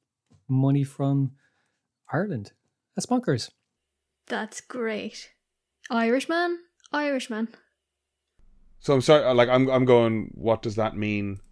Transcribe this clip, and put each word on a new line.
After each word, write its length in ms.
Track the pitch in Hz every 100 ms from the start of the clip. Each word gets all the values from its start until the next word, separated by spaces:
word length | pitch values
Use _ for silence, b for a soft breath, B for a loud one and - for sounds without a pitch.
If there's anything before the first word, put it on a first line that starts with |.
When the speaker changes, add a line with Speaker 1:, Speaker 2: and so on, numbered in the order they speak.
| _ _ _ _ -
Speaker 1:
money 340 | 131 139 139
from 480 | 135 - 139 139 135 - _ _ _ _ _ _ -
Ireland. 380 | 143 208 127 101 _ _ _ _ -
That's 100 | -
bonkers. 440 | 247 214 127 - _ _ _ _ _ _ _ -
Speaker 2:
That's 340 | 196 214 -
great. 680 | - 254 226 214 208 - - _ _ _ _ _ -
Irishman? 720 | 233 226 262 262 339 349 339 - _ _
Irishman. 540 | 294 294 262 247 214 226 - _ _ _ _ _ _ _ _ - _ _ -
Speaker 3:
So 120 | -
I'm 80 | 135
sorry, 240 | 139 151
uh, 80 | 127
like, 160 | 123 120
I'm, 180 | 127 131
I'm 160 | 127 127
going, 440 | 120 117 113 -
what 260 | - 107 110
does 160 | 117 101
that 180 | 107
mean 460 | 104 104 104 101 98 -